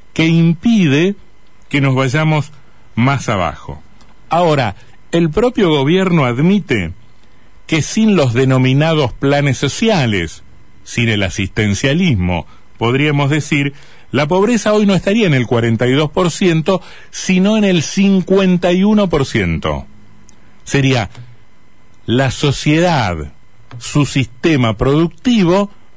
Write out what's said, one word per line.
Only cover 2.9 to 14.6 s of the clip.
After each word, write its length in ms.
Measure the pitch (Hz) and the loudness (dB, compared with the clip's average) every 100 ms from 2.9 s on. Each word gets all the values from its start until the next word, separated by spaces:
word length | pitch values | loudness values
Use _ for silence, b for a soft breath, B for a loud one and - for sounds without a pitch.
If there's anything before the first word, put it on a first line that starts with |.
más 340 | - 127 139 - | -2 0 0 -2
abajo. 540 | 104 85 - - 76 - - - - - | -2 -2 -6 -14 -16 -18 -20 -20 -20 -4
Ahora, 460 | 165 175 147 117 b b b - | 0 2 2 -2 b b b -4
el 180 | 170 170 | 0 0
propio 400 | 151 240 240 185 | 2 0 2 2
gobierno 540 | 151 135 185 190 175 | 2 2 2 2 2
admite 680 | 127 120 165 208 151 117 85 87 - - b b b b - | 0 0 2 2 0 -4 -4 -10 -20 -20 b b b b -4
que 160 | 160 | -4
sin 340 | 143 - 220 196 | -2 0 2 2
los 180 | 131 | 2
denominados 800 | 117 135 131 127 135 160 156 127 | 2 2 2 2 2 2 0 -2
planes 460 | - 139 143 143 123 | -2 0 0 0 -2
sociales, 840 | 143 - 226 196 123 101 82 - - - - - | -4 -2 0 2 0 -2 -4 -10 -20 -20 -20 -20
sin 240 | - - 117 | -10 -2 0
el 140 | 104 | 0
asistencialismo, 1200 | 95 - 95 - 107 98 135 156 185 110 90 87 - b b - | -2 -4 -6 -2 -2 0 0 0 0 0 0 -4 -6 b b -6
podríamos 520 | 117 131 151 143 139 | -2 0 0 0 0
decir, 440 | 156 147 147 139 139 B B B | -2 -2 -2 -2 -6 B B B
la 160 | 131 147 | -2 0
pobreza 460 | 180 208 240 | 2 2 0